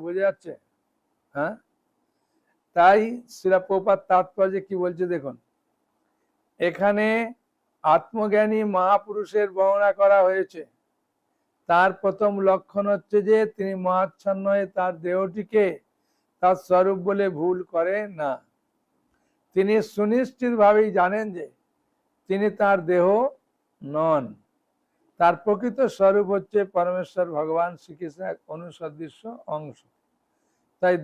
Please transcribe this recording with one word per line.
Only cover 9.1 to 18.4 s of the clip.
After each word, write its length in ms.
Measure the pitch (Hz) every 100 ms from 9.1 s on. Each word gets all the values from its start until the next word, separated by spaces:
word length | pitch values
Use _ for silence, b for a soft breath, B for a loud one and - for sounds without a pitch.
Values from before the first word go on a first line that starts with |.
| 208 190 208 202 185
বর্ণনা 340 | 196 202 202 196
করা 180 | 196 196 185
হয়েছে। 360 | 190 185 165 - _ _ _ _ _ _ _ _ _ -
তার 220 | 170 190 185
প্রথম 300 | 196 190 208 202 196
লক্ষণ 360 | 190 - 202 202
হচ্ছে 260 | 196 - 208 202
যে 80 | 220 214 -
তিনি 160 | 190 190 180
মহাচ্ছন্ন 580 | 185 190 - 202 190 196
হয়ে 140 | 202 190 190
তার 140 | 185 165 175
দেহটিকে 580 | 185 190 202 190 214 190 147 _ _ _ _ _ _
তার 140 | 180 185 -
স্বরূপ 320 | 180 190 190 180
বলে 180 | 202 196 151
ভুল 200 | 175 180 180
করে 220 | 170 175 208 208 160
না। 120 | 143 127